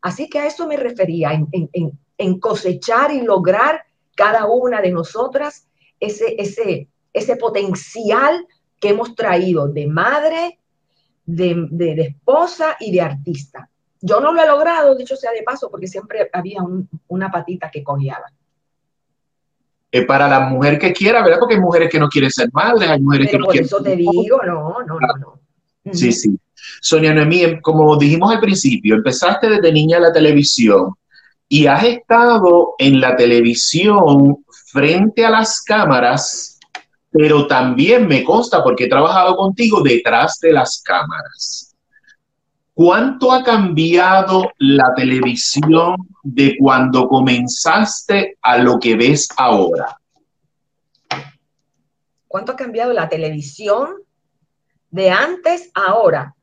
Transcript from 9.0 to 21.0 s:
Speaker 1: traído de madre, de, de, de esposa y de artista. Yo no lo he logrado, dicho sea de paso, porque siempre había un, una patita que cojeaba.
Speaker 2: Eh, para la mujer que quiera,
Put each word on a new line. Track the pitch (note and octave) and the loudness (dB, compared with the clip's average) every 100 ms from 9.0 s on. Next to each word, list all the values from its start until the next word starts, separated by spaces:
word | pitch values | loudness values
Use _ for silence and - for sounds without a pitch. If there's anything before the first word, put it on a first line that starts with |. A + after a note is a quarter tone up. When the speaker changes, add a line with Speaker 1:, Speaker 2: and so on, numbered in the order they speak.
| A#3 | -4
Speaker 1:
traído | - A3+ F3+ F#3 E3 C#3+ | -6 -2 0 0 -2 -2
de | D3 D3 | -4 -6
madre, | D#3 G3+ D4 D4+ E4 E4+ - _ _ _ _ _ _ | -2 -2 -2 -2 -4 -8 -10 _ _ _ _ _ _
de, | - E3+ F3+ E3+ D#3+ | -10 -4 -2 -2 -6
de, | D#3+ E3+ | -4 -4
de | D3+ | -2
esposa | D3+ - - C#4+ F4 F4+ D#4+ - | -6 -6 0 0 0 -4 -6 -6
y | A3 | -4
de | F3+ | -2
artista. | E3 C#3 F3 D3+ - B2+ - _ _ _ F3+ | -2 -6 -10 -12 -12 -20 -20 _ _ _ -4
Yo | G#3 | 0
no | C#4+ | 0
lo | E4 | 2
he | D#4+ | 2
logrado, | C#4+ D#4+ E4+ D4 | 2 2 2 2
dicho | C4 B3 C4 | 0 -4 -8
sea | A#3+ | -8
de | A#3 | -8
paso, | A3 C4 A3+ | -8 -10 -10
porque | F#3 F#3 | -12 -12
siempre | F#3+ F#3+ G#3+ G3+ | -14 -12 -6 -6
había | F3+ F3+ G3+ | -6 -10 -8
un, | F3+ F#3 - D#3+ _ | -8 -8 -10 -14 _
una | F3+ F#3+ | -8 -6
patita | F3+ - F3+ D#3 | -8 -8 -12 -12
que | D3+ | -14
cojeaba. | C#3+ C#3+ C3+ - - _ _ _ _ _ _ _ _ _ _ _ _ _ _ _ _ | -8 -6 -6 -8 -18 _ _ _ _ _ _ _ _ _ _ _ _ _ _ _ _
Speaker 2:
Eh, | B2 | -4
para | B2 C#3 C#3+ | 0 2 4
la | D3+ | 2
mujer | C3 C3 C#3+ D3 | 0 0 0 0
que | F#3 | 0
quiera, | F3 | 0